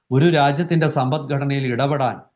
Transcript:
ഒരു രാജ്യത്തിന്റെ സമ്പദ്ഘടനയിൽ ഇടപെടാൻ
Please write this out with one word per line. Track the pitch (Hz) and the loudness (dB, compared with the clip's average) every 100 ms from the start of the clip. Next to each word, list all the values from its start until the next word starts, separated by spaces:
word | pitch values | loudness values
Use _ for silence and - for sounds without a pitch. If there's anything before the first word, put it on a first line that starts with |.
| _ | _
ഒരു | 127 170 | 2 4
രാജ്യത്തിന്റെ | 160 139 143 170 165 156 | 4 2 0 0 0 0
സമ്പദ്ഘടനയിൽ | 147 131 147 139 139 139 139 131 | 0 -2 -2 -4 -4 -2 -2 -2
ഇടപെടാൻ | 120 139 147 127 101 - | -2 -2 0 -2 -4 -14